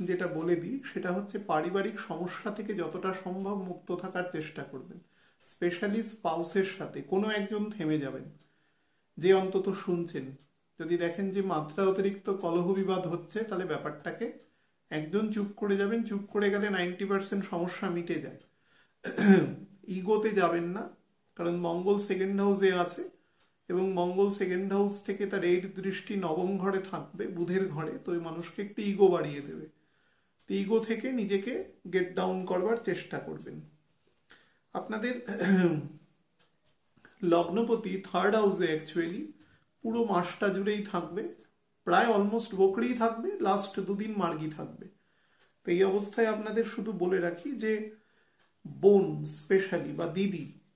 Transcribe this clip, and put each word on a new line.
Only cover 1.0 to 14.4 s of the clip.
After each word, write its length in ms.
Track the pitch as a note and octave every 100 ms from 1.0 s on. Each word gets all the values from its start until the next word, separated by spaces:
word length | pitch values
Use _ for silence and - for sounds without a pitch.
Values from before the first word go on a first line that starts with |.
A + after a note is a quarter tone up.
| F3+
হচ্ছে 260 | F3+ G3+ G#3+
পারিবারিক 580 | G3+ D#3 E3 G3 G3+ G#3+
সমস্যা 500 | - E3 F3+ - G#3+
থেকে 240 | G#3 G3+
যতটা 360 | G3 D#3+ F3+ F#3+ F#3
সম্ভব 320 | F3+ F#3+ G3 G#3 F3+
মুক্ত 200 | F3 -
থাকার 320 | F3+ F#3 F#3 F3+
চেষ্টা 300 | D#3+ D3+ -
করবেন, 360 | C3+ C3 - F3 - _ _ _
specially 600 | - - F3 F3 G#3 A3
স্পাউসের 600 | A3 - E3+ E3 E3+ G3
সাথে 380 | F#3+ - D3+ C#3+
কোনো 280 | - F#3+ G#3+
একজন 400 | G#3+ G3 G#3+ G#3+
থেমে 280 | - D#3 D#3
যাবেন, 260 | C3+ C3 C3+ - _ _ _ _ _ _ _ -
যে 160 | E3+
অন্তত 320 | F#3+ F#3+ F#3+ G3
শুনছেন। 520 | F#3+ - F3 E3+ D3 C3 C3+ _ _ _ -
যদি 160 | D#3+ E3+
দেখেন 340 | E3+ E3+ G3
যে 120 | F#3+
মাত্রা 400 | F#3+ D#3 D3+ - F#3+
অতিরিক্ত 440 | F#3+ G3 G3 -
কলহ 440 | F#3+ E3+ E3+ F3
বিবাদ 320 | G3 F#3+ F#3 E3+
হচ্ছে, 320 | E3 - G#3+
তাহলে 200 | A3 F#3
ব্যাপারটাকে 640 | D#3 C#3 D3+ D3+ E3+ D#3 A#3 -